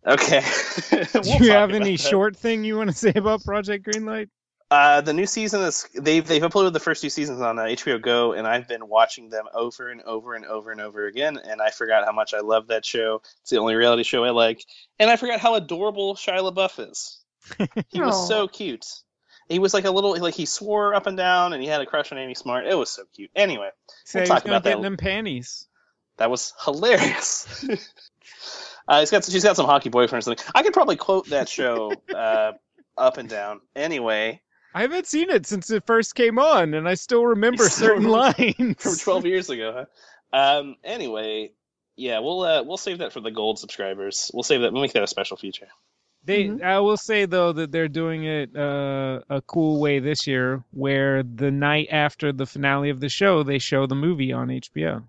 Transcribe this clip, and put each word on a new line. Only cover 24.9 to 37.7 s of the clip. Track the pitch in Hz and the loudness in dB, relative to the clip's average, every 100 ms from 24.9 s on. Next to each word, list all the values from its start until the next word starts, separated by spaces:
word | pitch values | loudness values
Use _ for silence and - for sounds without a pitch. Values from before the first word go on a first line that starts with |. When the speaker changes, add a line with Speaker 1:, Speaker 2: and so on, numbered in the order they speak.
| 196 | -4
Speaker 2:
panties. | 196 196 214 127 123 - - _ _ _ _ _ | -4 -4 -6 -8 -10 -18 -20 _ _ _ _ _
Speaker 1:
That | 113 | -2
was | 123 - - - | -2 -6 -6 -6
hilarious. | 143 220 240 - - - - - - 269 | 0 4 4 4 -2 -6 -6 -8 -12 -6
<laughs> | 220 - _ - _ - - - - - - - | -6 -6 _ -20 _ -20 -20 -16 -16 -16 -16 2
Uh, | 147 | 4
he's | 151 | 6
got, | 208 185 | 2 2
she's | 185 | 4
got | 208 185 | 4 4
some | 139 | 4
hockey | 143 117 | 4 4
boyfriend | 120 120 123 | 2 4 2
or | |
something. | 110 117 - 247 | -4 -6 0 2
I | |
could | 349 | 4
probably | 381 311 165 | 4 2 0
quote | - 190 - | 0 0 0
that | 143 - | -4 -4
show, | - 127 117 107 101 | -2 -2 -2 -4 -8
Speaker 2:
<laughs> | - - | -8 -4
Speaker 1:
uh, | 113 110 107 107 _ _ _ - | 0 0 0 -4 _ _ _ 0
up | 131 127 | 0 0
and | 117 | -10
down. | 107 101 104 _ 131 | -8 -8 -10 _ -6
Anyway. | 156 156 117 107 110 175 _ _ _ | -4 -2 -2 0 -2 -6 _ _ _
Speaker 2:
I | 180 | -4
haven't | 240 349 - | -2 -2 -4
seen | 294 349 | -2 0
it | 269 - | 0 -2
since | 208 - | -8 -4
it | 220 - | -4 2
first | 226 220 - | 0 0 0
came | 233 226 | 2 4
on, | 302 269 165 | 4 4 2
and | 156 165 | 0 -2
I | |
still | 185 - 240 240 | -4 0 2 4
remember | 220 220 247 | 4 2 4
Speaker 1:
You | |
still | 202 | 2